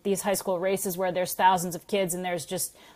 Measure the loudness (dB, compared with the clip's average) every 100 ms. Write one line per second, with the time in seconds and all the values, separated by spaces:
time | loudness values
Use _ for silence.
0 | -2 0 0 -2 0 0 0 0 -2 -2
1 | -2 0 -2 4 4 4 2 -6 -2 0
2 | 0 -2 -4 -4 -4 -4 -6 -10 -20